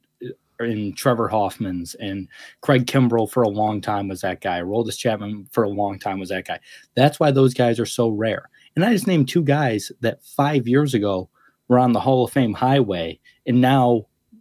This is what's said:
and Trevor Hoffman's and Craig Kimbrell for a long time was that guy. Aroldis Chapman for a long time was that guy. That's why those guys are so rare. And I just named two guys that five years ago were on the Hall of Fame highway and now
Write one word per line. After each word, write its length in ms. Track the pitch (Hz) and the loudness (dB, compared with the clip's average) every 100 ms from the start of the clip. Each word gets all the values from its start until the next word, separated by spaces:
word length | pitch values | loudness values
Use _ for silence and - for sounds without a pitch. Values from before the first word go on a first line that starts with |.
| _ - 123 - _ - | _ -18 -16 -16 _ -8
and 360 | 120 107 104 92 | -6 -4 -6 -2
Trevor 320 | 139 117 104 | -2 0 0
Hoffman's 680 | 107 98 - 101 90 85 - | 0 -2 -4 -6 -6 -8 -10
and 320 | 104 98 92 - - - | -10 -10 -12 -16 -20 -10
Craig 240 | - 131 120 | 0 2 2
Kimbrell 440 | 139 123 117 107 | 2 2 2 0
for 140 | - | 0
a 60 | 113 | 0
long 320 | 104 107 104 | 0 -2 -2
time 260 | 95 104 101 | -4 -4 -4
was 140 | 95 | -6
that 200 | 95 90 | -6 -6
guy. 200 | 95 87 | -4 -4
Aroldis 360 | 87 107 110 - | -2 -2 -2 -4
Chapman 500 | 120 107 104 104 95 | -4 -4 -6 -10 -6
for 120 | - | -2
a 60 | 104 | -2
long 300 | 101 101 98 | -2 -4 -4
time 200 | 104 98 | -8 -8
was 100 | 92 | -6
that 160 | 92 - | -8 -8
guy. 120 | 85 - - _ - | -12 -14 -20 _ 2
That's 240 | 143 - | 2 4
why 120 | 151 | 2
those 220 | 135 131 | 4 4
guys 260 | 131 120 113 | 4 0 0
are 60 | 110 | -4
so 240 | - 117 | 0 0
rare. 400 | 107 110 - - _ _ - | 0 -4 -4 -10 _ _ -2
And 100 | 202 | 2
I 80 | |
just 140 | 214 - | 2 2
named 200 | 175 135 | 2 2
two 160 | 175 | 0
guys 480 | 139 143 139 107 - - | 2 0 0 -2 -6 -4
that 220 | 117 - | -4 -4
five 440 | - - 143 147 117 | -8 -2 0 2 2
years 260 | 131 147 | 2 2
ago 360 | 123 101 95 95 _ _ _ - | 0 0 -2 -6 _ _ _ 2
were 120 | 123 | 4
on 140 | 127 | 4
the 60 | 110 | 2
Hall 240 | 127 131 | 2 2
of 80 | 120 | 2
Fame 220 | 143 120 | 0 0
highway 680 | 101 127 139 110 90 82 82 _ _ - | 0 2 2 2 -2 -6 -10 _ _ 0
and 160 | 123 | 4
now 460 | 127 135 123 120 - _ _ - | 4 4 4 2 -2 _ _ -20